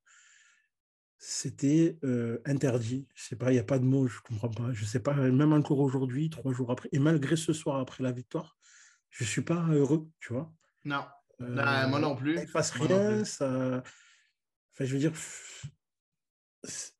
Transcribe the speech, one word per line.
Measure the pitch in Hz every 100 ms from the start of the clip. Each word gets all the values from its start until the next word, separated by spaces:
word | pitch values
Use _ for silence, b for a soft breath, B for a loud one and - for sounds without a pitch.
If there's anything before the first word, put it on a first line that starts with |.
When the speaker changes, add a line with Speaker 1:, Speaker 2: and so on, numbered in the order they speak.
| _ b b b b b b _ _ _ _ _
Speaker 1:
C'était, | - - 139 107 139 156 165 165
euh, | 135 123 117 117 151
interdit. | 139 139 120 113 131 139
Je | -
sais | - 113
pas, | 123
il |
n'y | 127
a |
pas | - 135
de |
mots, | 127 135 127
je | -
comprends | - 110 117
pas. | 110 120
Je | 117 104
sais | 123
pas, | 143
même | 143 131 127 151
encore | 151 139 135
aujourd'hui, | 139 131 131 127 160
trois | 160 131
jours | 123 120
après, | 127 -
et | 147
malgré | 147 160 135 160
ce | 165
soir | 156 160 135
après | 127 -
la | 127
victoire, | 123 123 160 156 _ b b b b _
je | -
suis | 113 -
pas | 127 170 165
heureux, | 151 131 160 - _
tu | -
vois. | 120 160 - _ _
Speaker 2:
Non. | 147 143 135 - _ -
Speaker 1:
Euh, | 123
Speaker 2:
Non, | 127 139 135 131
moi | 143
non | 156 127
plus. | 143 170
Speaker 1:
ça |
efface | - 170 151 123
Speaker 2:
Moi | 156
non | 190
Speaker 1:
rien, | 208 214
Speaker 2:
plus. | 202
Speaker 1:
ça, | - 139 131 127 127 - B B B B _ _ _ _
enfin, | - 131
je |
veux | 135
dire, | 156 160 B B B B 143 _ _ _ _ _ _ _ _ _
c'est, | - - -